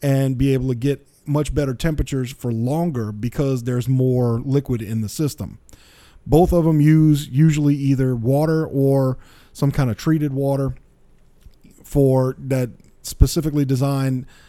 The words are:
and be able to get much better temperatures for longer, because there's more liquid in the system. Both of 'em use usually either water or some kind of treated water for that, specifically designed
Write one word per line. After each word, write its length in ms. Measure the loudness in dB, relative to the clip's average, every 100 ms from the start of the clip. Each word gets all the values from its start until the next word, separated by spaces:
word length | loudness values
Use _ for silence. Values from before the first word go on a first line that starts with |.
and 340 | -2 0 0 0
be 160 | 0
able 140 | 0 -2
to 80 | -2
get 280 | -2 -4 _ _ -4
much 260 | -2 -2
better 220 | -2 -4
temperatures 560 | -2 -2 -2 -4 -4 -6
for 220 | -6 -6
longer, 580 | -2 -2 -2 -2 -4 -6
because 540 | -6 -6 -2 -2 -2
there's 240 | -2 -4 0
more 520 | 0 2 2 0 -2
liquid 360 | 0 -2 0 -6
in 200 | -4 -6
the 80 | -6
system. 500 | -4 -4 -4 -12 -14 -20 -20 -20 -20 -20 -12 0
Both 260 | 2 4
of 140 | 4 4
'em 120 | 4
use 480 | 6 6 6 4 0
usually 480 | 2 2 4 0
either 400 | 2 0 0 0
water 520 | 0 0 2 2 0 -2
or 500 | 0 2 2 0 -4 -10 -20 -16
some 160 | -4 -2
kind 180 | 0 -2
of 80 | -2
treated 340 | 0 0 0
water 400 | -2 -2 -2 -4 -6 _ _ _ _ _ _ -20 -20 -20 -20
for 540 | -4 0 2 2 0 -4
that, 300 | -6 -4 -4 -8 -20 _
specifically 640 | -8 2 2 2 -2 -2
designed 640 | 0 0 0 -2 -2 -4 -8 -20